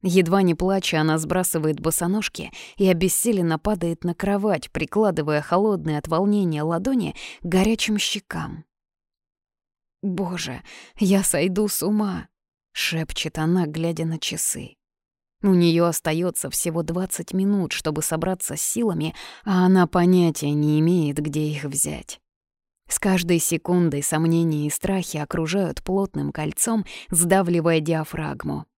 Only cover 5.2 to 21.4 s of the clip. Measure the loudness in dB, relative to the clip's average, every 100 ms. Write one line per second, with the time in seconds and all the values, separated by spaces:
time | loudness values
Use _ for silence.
5.2 | 0 0 2 2 2 0 0 -4 0 0
6.2 | 2 2 2 0 -2 -2 0 0 -2 -6
7.2 | -16 -12 0 2 2 0 0 -2 -2 -6
8.2 | _ -10 -10 -12 -18 _ _ _ _ _
9.2 | _ _ _ _ _ _ _ _ -6 -4
10.2 | -4 -6 -8 -10 -14 -20 -20 -2 2 4
11.2 | 2 0 0 0 -2 -2 0 0 -2 -4
12.2 | -10 _ _ _ _ -6 -4 -2 -4 -6
13.2 | -6 -2 2 2 0 -2 -4 -2 -4 -4
14.2 | -6 -4 -4 -6 -10 _ _ _ _ _
15.2 | _ _ 4 6 6 4 2 0 -2 -2
16.2 | -2 -4 -6 -4 -4 -4 -4 -4 -4 -6
17.2 | -4 -2 0 0 0 -4 -4 -4 -2 -2
18.2 | -2 -2 -6 -6 -4 -2 -2 -2 -4 -8
19.2 | -18 -12 0 4 6 6 6 4 6 6
20.2 | 4 2 -2 0 2 4 4 2 0 -2
21.2 | -4 -2